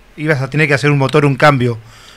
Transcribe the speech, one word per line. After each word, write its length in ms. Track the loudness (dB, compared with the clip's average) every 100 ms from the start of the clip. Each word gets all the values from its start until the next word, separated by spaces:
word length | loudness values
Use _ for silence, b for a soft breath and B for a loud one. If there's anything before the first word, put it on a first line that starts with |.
| _ -8
ibas 260 | -4 -4
a 80 | -4
tener 160 | -2 0
que 60 |
hacer 160 | 0 0
un 80 | 0
motor, 260 | 2 2
un 120 | 0 2
cambio. 420 | 2 2 -2 -4 b b b